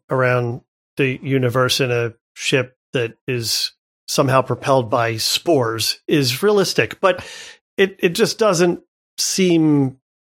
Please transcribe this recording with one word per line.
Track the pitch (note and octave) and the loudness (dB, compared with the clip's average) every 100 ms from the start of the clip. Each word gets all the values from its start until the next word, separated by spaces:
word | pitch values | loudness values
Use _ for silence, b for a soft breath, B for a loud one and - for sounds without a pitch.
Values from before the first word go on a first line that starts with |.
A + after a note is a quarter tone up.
| - | -6
around | C3 B2+ B2 A#2+ B2 _ _ _ - | -2 0 0 -2 -6 _ _ _ -4
the | C3+ C3 | -2 -2
universe | C#3 C3+ B2 B2+ B2+ - | -2 0 0 0 0 0
in | C3 | -2
a | A#2+ A#2 - _ | -2 -4 -8 _
ship | - - C#3 B2 _ _ | -12 -2 0 -2 _ _
that | C3+ A#2 - - | -6 -6 -8 -8
is | B2 A2 - - _ _ _ - | -6 -4 -4 -6 _ _ _ -6
somehow | - C3+ C3 | 0 2 2
propelled | B2 A#2+ - C3+ A2+ | 0 -4 0 0 2
by | B2 A#2 A2 | -2 -2 -2
spores | - - - D3 A2+ A2+ - - - | -4 -2 0 0 0 -2 -4 -6 -2
is | D#3 B2+ B2+ | 0 0 0
realistic, | G3+ G#3 F3 - A2+ - | 2 2 2 0 -2 0
but | F#3+ F3+ B B B B _ - | 0 0 B B B B _ 0
it, | F#3+ - | 0 0
it | F3+ | -2
just | E3 F#3 - | 0 -2 2
doesn't | A3 E3 F3 E3+ _ _ _ - | 2 4 2 0 _ _ _ -8
seem | - - F#3 E3 D#3 C#3+ C3+ - _ _ | -4 0 2 4 4 4 0 -4 _ _